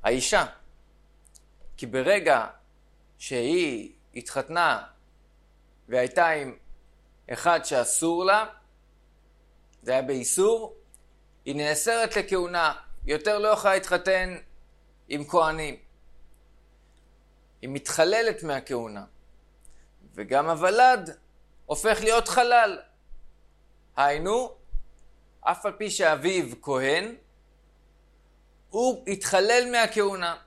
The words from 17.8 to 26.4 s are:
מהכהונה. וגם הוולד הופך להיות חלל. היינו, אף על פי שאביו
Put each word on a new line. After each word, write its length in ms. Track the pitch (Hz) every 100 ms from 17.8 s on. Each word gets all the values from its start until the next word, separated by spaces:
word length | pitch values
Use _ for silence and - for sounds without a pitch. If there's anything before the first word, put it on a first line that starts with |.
| - - 165 214 226 214
מהכהונה. 600 | 160 139 131 131 113 104 98 - - - _ _ - - - _ - -
וגם 340 | 104 131 156
הוולד 600 | 160 180 214 254 254 165 - _ _ _ - -
הופך 320 | 147 214 214
להיות 260 | 214 226 226
חלל. 520 | - 240 240 220 180 - _ _ - - - _ _ _ _ _ -
היינו, 580 | 139 147 170 226 247 - - - - - - - _ _
אף 240 | - 175 208
על 60 |
פי 200 | - 208
שאביו 680 | - - 151 156 190